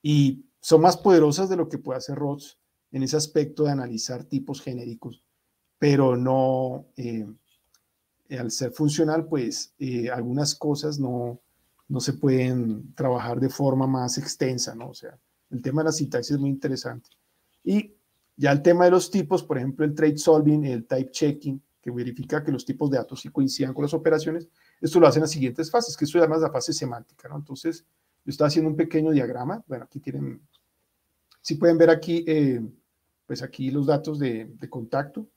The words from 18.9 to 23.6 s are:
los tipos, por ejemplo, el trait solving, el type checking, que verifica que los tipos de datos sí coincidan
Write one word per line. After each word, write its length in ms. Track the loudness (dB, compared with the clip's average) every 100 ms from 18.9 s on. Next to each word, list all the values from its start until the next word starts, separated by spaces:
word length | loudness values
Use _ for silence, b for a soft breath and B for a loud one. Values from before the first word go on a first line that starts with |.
los 180 | 6 2
tipos, 360 | -2 0 -2
por 120 | -2 -4
ejemplo, 280 | -4 -2
el 100 | -2
trait 220 | 2 0 2
solving, 480 | 4 6 6 2
el 200 | 0 -4
type 280 | -4 -4 -4
checking, 500 | -2 -2 -2 -6 -8 _ _
que 120 | -10
verifica 500 | -8 -8 -8 -6 -4
que 80 | -4
los 140 | -6
tipos 260 | -6 -4 -2
de 60 | -2
datos 240 | -4 -14
sí 80 | -8
coincidan 440 | -2 -2 0